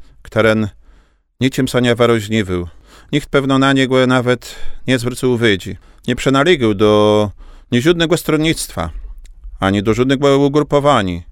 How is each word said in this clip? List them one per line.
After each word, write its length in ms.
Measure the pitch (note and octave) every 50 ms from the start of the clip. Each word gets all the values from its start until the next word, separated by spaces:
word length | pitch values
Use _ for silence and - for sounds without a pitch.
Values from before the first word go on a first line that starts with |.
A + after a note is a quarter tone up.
| - - - -
którym 460 | - - - A2 G#2+ A2 A2 G#2+ A2 G#2 - - - - - - _ _ _ _ _ _ _ -
niczym 280 | B2 C3+ - - C3 B2
się 120 | - B2
nie 140 | B2 B2 A#2
wyróżnił. 760 | A2 A#2+ A#2 A#2 A2+ G2+ G#2 A2 A2+ G2+ F2+ F2+ F2+ F2 E2 - - - _ - - - -
Nikt 160 | - D3 - -
pewno 300 | - C#3+ C3+ C3+ C3+ C3+
na 140 | C3+ C#3
niego 340 | C#3 C3+ C3+ B2 C3 B2+ B2+
nawet 480 | B2+ B2+ B2+ A#2+ B2 B2 A#2+ - - - - - - - - -
nie 120 | - C3 B2
zwrócił 340 | A#2 B2 B2+ - - B2+
uwagi. 440 | B2 A2+ A#2 A2+ G2+ F2 - G2 F2 - - - _ _ - -
Nie 80 | B2
przynalegił 580 | - - C#3 C3+ C3+ C#3+ F3 F#3 C#3+ A#2+ A2 G#2+
do 560 | F#2 G#2+ G#2 G#2 G#2 G#2 G#2+ G#2 G#2+ G#2 G#2 - - - - - - - -
ni 100 | A#2+ A#2+
żadnego 340 | A#2+ E3 F3 E3 E3 D#3 F3
stronnictwa, 760 | D#3 - - D#3 D3+ D#3 E3 D#3 - - - - - E2 E2+ - - - - - - - - - - - - - -
ani 240 | F#2+ F#2+ G2+ G#2
do 120 | G2 A2 G#2+
żadnego 440 | A2 B2 C3 C#3 B2+ C#3+ C#3 C#3 C#3
ugrupowania. 840 | C#3+ C#3+ C#3 D3+ D3 - D3+ D3 C#3 C#3+ C#3+ A#2 G2 F#2 E2+ E2+ - -